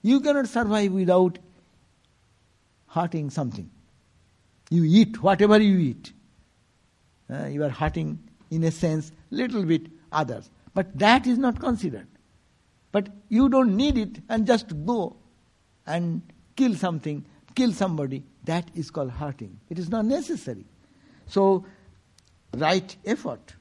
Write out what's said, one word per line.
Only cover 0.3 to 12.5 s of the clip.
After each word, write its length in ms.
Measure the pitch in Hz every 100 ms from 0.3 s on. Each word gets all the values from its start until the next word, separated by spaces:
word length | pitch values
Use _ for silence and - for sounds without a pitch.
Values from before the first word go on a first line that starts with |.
| 285 240
survive 460 | 233 220 214 202
without 460 | 190 180 180 185 - - _ _ _ _ _ _ _ _ _ _ _ _ _ _
hurting 420 | 165 170 165 143
something. 400 | 156 127 104 85 _ _ _ _ _ _ _ _ _ _
You 160 | 170 160
eat 360 | 190 220 -
whatever 380 | 190 190 208 214
you 180 | 208 185
eat. 360 | 147 110 - - _ _ _ _ _ _ _ _ _ _ -
Uh, 180 | 131 147
you 160 | 143 147
are 40 |
hurting, 480 | - 156 170 156 156 - _ _
in 140 | 160
a 80 | 165
sense, 400 | 160 170 156 151 - _
little 340 | - 247 220
bit 240 | 170 160 - - _
others. 380 | 151 135 113 - _ -
But 240 | - 185 135
that 280 | 208 254 247
is 100 | 240
not 220 | 262 -
considered. 480 | - 226 175 110 - _ _ _ _